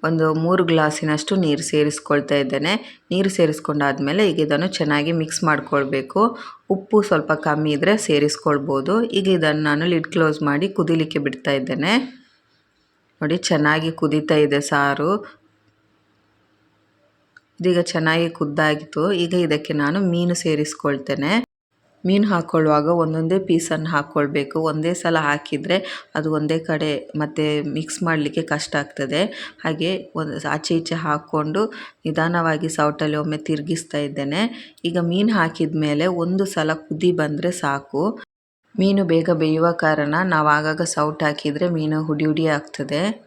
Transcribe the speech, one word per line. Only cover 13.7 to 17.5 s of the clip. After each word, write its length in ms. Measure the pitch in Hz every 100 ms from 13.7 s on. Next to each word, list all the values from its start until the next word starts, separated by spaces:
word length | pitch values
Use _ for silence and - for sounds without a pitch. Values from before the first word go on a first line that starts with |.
| 156 160
ಕುದೀತಾ 480 | 160 156 151 151 156
ಇದೆ 220 | 147 143
ಸಾರು. 500 | 143 143 139 139 151 208 - - _ _ _ _ _ _ _ _ _ _ _ _ _ _ _ _ _ _ _ - _